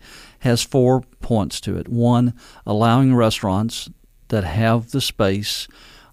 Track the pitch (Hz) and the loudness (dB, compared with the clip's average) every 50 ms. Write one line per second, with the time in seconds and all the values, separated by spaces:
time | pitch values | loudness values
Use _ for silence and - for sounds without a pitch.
0 | - - - - - - - - - 131 120 117 - - - 139 127 123 131 131 | -10 -20 -20 -20 -20 -20 -14 -6 -2 0 0 0 -2 -2 0 2 2 4 2 0
1 | 127 _ _ - - - 120 107 95 - - - - - 92 87 82 - 120 117 | -2 _ _ -12 -6 -2 -2 0 -2 -2 -6 -8 -8 -6 -6 -6 -6 -6 -2 0
2 | 117 120 123 120 123 123 120 - - - - - - - 104 107 113 117 113 127 | 2 2 4 4 2 0 -2 -4 -14 -20 -20 -14 -8 -4 -2 0 2 4 4 4
3 | 135 131 127 120 117 110 107 - - 101 92 98 110 113 - - - - - _ | 4 4 4 4 4 2 0 -2 -2 -2 0 0 -2 -4 -6 -8 -14 -14 -18 _
4 | _ _ _ _ _ - - 107 92 82 78 107 113 113 117 120 113 117 - 139 | _ _ _ _ _ -4 -2 -2 -2 -2 -2 0 2 2 2 0 -2 -2 -4 -4
5 | 123 - - - 110 98 98 101 101 - - - - - - - - - - - | -4 -4 -2 0 0 0 0 -2 -4 -6 -6 -8 -10 -12 -16 -20 -20 -20 -20 -20
6 | - - | -20 -20